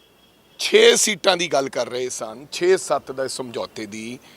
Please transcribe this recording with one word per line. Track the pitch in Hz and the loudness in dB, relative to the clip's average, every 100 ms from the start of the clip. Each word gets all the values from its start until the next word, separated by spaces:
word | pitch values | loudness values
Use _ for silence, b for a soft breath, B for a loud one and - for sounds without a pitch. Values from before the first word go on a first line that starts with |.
| _ _ _ _ _ - | _ _ _ _ _ -8
ਛੇ | - 208 233 240 | 2 6 8 6
ਸੀਟਾਂ | - 202 196 175 | 2 0 0 0
ਦੀ | 170 | 0
ਗੱਲ | 139 135 | 0 -2
ਕਰ | 135 117 | -4 -4
ਰਹੇ | 123 127 | -4 -6
ਸਨ, | - 113 110 147 | -8 -10 -12 -12
ਛੇ | - 180 185 | -2 2 2
ਸੱਤ | - 143 - | 2 -2 -4
ਦੇ | 135 131 | -6 -6
ਸਮਝੌਤੇ | - 127 120 107 - 107 | -6 -8 -8 -8 -10 -12
ਦੀ, | 110 110 123 b | -10 -10 -12 b